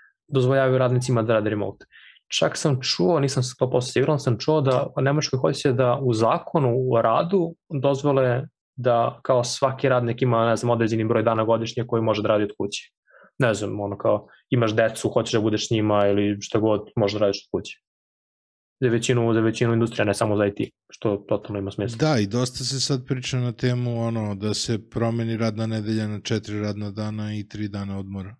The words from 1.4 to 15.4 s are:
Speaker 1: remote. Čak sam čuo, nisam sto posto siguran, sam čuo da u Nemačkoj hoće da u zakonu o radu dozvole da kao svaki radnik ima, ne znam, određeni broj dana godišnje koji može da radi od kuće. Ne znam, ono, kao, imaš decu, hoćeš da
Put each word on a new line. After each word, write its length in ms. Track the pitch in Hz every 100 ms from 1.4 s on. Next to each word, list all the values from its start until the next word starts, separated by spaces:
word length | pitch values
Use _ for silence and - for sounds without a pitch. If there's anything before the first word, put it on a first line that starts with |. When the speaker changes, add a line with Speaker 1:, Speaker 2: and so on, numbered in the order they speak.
| 107
Speaker 1:
remote. 340 | 107 101 - - - - _ - -
Čak 180 | 160 -
sam 240 | 156 127
čuo, 380 | - - 180 160
nisam 220 | 139 131
sto 280 | 127 - 123
posto 220 | 127 127
siguran, 260 | 123 131 143
sam 200 | 127 110
čuo 220 | - 156
da 260 | 131 127 - -
u 40 |
Nemačkoj 380 | 135 151 - 127
hoće 340 | 151 135 143
da 260 | 127 123 123
u 100 | 131
zakonu 640 | 110 113 170 - 165 127 127 127
o 100 | 117
radu 520 | 113 127 175 196 165 - -
dozvole 760 | 143 139 135 147 135 127 123 - _ _ -
da 420 | 123 117 120 -
kao 220 | - 127
svaki 440 | 120 - 135 127 135
radnik 340 | 123 117 117
ima, 240 | 127 113 117
ne 100 | 113
znam, 140 | 120
određeni 340 | 117 113 113
broj 180 | 110 113
dana 220 | 113 110
godišnje 400 | 110 113 113 120 113
koji 160 | 113
može 200 | 110 104
da 60 | 113
radi 160 | 104
od 60 | 104 -
kuće. 220 | 98 - - _ _ - - -
Ne 160 | 123
znam, 260 | 101 104 104
ono, 180 | 101 101
kao, 280 | 110 104 - - -
imaš 260 | 123 110 107
decu, 320 | 110 - 107
hoćeš 240 | 120 113
da 80 | 117